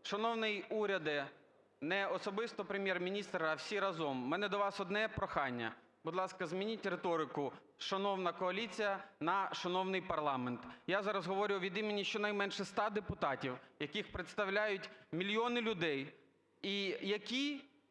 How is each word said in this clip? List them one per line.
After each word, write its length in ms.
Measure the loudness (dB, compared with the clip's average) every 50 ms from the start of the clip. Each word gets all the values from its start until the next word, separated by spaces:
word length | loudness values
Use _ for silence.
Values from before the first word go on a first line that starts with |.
Шановний 600 | -2 -2 0 2 2 2 2 2 0 0 0 -2 -4 -2
уряде, 560 | -2 0 2 2 2 0 0 0 0 0 -2 -4 -8 -18 -20 -20 -20 -20 _ _ _ _
не 260 | -2 0 0 2 2
особисто 580 | 0 0 0 -2 -2 -2 -2 -2 -2 -4 -6 -4
Прем'єр-міністр, 800 | -2 -2 0 2 2 2 2 2 0 0 -2 -4 -2 -2 0 2
а 100 | 2 0
всі 260 | 0 -2 -2 0 2
разом, 440 | 2 2 0 0 0 0 0 0 0
в 20 |
мене 220 | 0 0 2 2 0
до 100 | 2 2
вас 220 | 2 0 0 -2
одне 280 | -4 0 0 0 0 0
прохання. 640 | 0 -2 -2 0 0 0 0 2 0 -2 -2 -4 -4 -8 -18 -20 _ _ -6
Будь 100 | -2 0
ласка, 320 | 0 0 0 -2 -4 -4
змініть 400 | -2 -2 -2 0 -2 -2 -2 -2
риторику 680 | -2 -2 0 2 2 2 2 0 0 0 0 0 0 -4 -8 -18 -20 -12 -8
"шановна 540 | -2 -2 0 2 4 2 2 2 2 0
коаліція" 680 | 0 0 0 0 0 0 -2 -4 -2 0 2 2 0 0 -4 -12 -8 _
на 280 | 0 2 4 2 2 0 -2
"шановний 460 | -2 -2 2 2 2 2 2 0 0
парламент". 600 | 0 0 0 2 2 2 2 2 0 0 -2 -4 -6 -12 -14 -8 -2
Я 160 | 0 0 2
зараз 240 | 2 2 0 0 0
говорю 320 | 0 2 2 2 2 2 0
від 200 | 0 0 0 0
імені 260 | 0 0 0 0 0
щонайменше 580 | 0 0 0 0 2 2 2 0 0 0 -4
ста 280 | -6 -2 0 0 0 2
депутатів, 680 | 0 -2 -4 -4 -2 0 0 0 0 0 0 -4 -4 -4 -10 -18 -6 _
яких 320 | -6 -2 -2 -4 -4 -4
представляють 760 | -6 -8 -8 -4 -2 0 0 2 4 2 2 2 0 -2 -4 -10 -14 -18 -12 _
мільйони 480 | -2 -2 0 2 2 2 2 2 2 2
людей, 540 | 2 0 0 2 2 2 2 0 -2 -6 -10 -18 -20 -20 _ _ _ _ _ _
і 340 | -4 -2 0 0 0 0 -2 -2
які 580 | 0 0 0 0 0 -2 0 0 0 0 -2 -4 -10 -16 _ -20 _ _